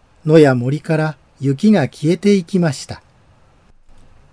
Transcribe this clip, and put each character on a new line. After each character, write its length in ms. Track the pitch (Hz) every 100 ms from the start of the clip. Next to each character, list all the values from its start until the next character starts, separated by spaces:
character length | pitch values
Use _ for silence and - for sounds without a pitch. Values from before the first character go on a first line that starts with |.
| _ _ 156
野 140 | 160
や 160 | 147 127
森 240 | 123 147
か 160 | - 156
ら 200 | 156 151 _ _
雪 320 | 135 139 214
が 120 | 202
消 300 | 131 - 151
え 40 | 175
て 180 | 202
い 100 | 202
き 140 | 170 185
ま 140 | 170
し 140 | 131 -
た。 160 | - _ _ _ _ _ _ _ _ _ - - - _